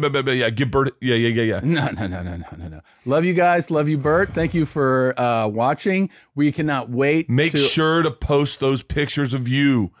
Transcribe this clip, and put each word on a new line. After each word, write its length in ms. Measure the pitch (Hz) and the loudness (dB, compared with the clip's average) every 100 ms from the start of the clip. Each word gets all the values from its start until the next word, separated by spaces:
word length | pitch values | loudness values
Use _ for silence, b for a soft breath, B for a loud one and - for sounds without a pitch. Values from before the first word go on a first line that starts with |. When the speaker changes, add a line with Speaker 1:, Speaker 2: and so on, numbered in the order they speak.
| 147 | 2
Speaker 1:
yeah, 100 | 143 135 | 0 0
yeah, 60 | |
yeah. 160 | 127 117 | 2 0
Give 220 | 113 135 | 0 0
Bert. 240 | 139 135 - | 2 0 -2
Yeah, 120 | 127 | 0
yeah, 140 | 117 117 | 2 2
yeah, 160 | 117 | 2
yeah. 160 | 113 95 | 0 0
Speaker 2:
No, 240 | 139 165 123 | 0 0 -2
no, 160 | 95 98 | -4 -6
no, 160 | 90 | -6
no, 120 | 87 90 | -8 -10
no, 80 | 82 78 | -12 -14
no, 100 | 82 | -16
no. 140 | 76 - b 123 | -16 -20 b -2
Love 200 | 143 175 | 0 2
you 100 | 180 | 2
guys. 340 | 175 175 - | 2 2 0
Love 180 | 160 147 | 0 0
you, 80 | 151 | 0
Bert. 340 | 139 160 196 | 2 2 0
Thank 220 | - 165 170 | -2 -2 0
you 100 | 151 | -2
for, 480 | 151 135 131 127 127 | 0 0 2 0 0
uh, 280 | 123 117 110 | 0 0 0
watching. 640 | 107 123 151 208 190 196 B B | 0 -2 0 0 0 -2 B B
We 180 | 139 147 | -2 0
cannot 380 | 139 151 139 117 | 0 -2 -2 -4
wait 400 | 120 143 160 165 | 0 2 2 0
Speaker 1:
Make 220 | 123 165 | 0 2
Speaker 2:
to 80 | 151 | 2
Speaker 1:
sure 420 | 139 160 160 165 | 0 2 2 2
to 80 | 160 | 0
post 500 | 120 - 143 143 - | -2 0 0 0 0
those 220 | 135 135 | -2 -2
pictures 540 | - - 147 - 139 135 | -4 -4 -2 -2 -2 -2
of 120 | 123 | -2
you 440 | 135 143 127 98 b | 2 2 2 0 b